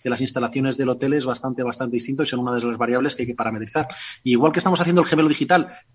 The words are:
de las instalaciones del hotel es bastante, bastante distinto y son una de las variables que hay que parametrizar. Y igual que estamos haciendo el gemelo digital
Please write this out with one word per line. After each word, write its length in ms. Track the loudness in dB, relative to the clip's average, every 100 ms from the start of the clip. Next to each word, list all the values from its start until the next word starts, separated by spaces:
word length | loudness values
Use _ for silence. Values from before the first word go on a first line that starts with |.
de 60 | -6
las 120 | -2
instalaciones 540 | -2 -2 -4 -2 -2 0
del 140 | 0
hotel 240 | 0 0
es 120 | 0 0
bastante, 360 | -4 -4 -4
bastante 360 | -4 -4 -4 -4
distinto 260 | -2 -2
y 20 | -2
son 140 | -2
una 140 | -2 -2
de 80 |
las 140 | -2 -2
variables 380 | 0 2 0 -2
que 80 |
hay 40 | -6
que 80 | -4
parametrizar. 520 | -4 -4 -4 -4 -4 -8 -14 -6
Y 80 | 2
igual 220 | 4 4
que 60 | 4
estamos 200 | 2 2
haciendo 200 | 2 4
el 60 | 4
gemelo 220 | 4 4
digital 400 | 2 2 2 2 -8 _